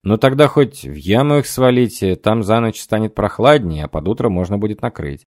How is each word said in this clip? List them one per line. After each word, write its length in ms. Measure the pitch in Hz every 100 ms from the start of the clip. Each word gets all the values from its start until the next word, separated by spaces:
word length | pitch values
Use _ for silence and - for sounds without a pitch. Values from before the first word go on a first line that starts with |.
Но 140 | 98 107
тогда 300 | 131 139 147
хоть 380 | 147 135 -
в 100 | 67
яму 440 | 73 76 110 147 147
их 80 | 135
свалите, 680 | - 127 123 120 - 98 90
там 260 | 107 113
за 180 | 98 113
ночь 200 | 113 -
станет 340 | - 107 110
прохладнее, 720 | - 101 - 123 151 92 76
а 40 | 73
под 200 | 78 82
утро 200 | 113 117
можно 300 | 90 90 101
будет 220 | 104 104
накрыть. 440 | 120 - 71 71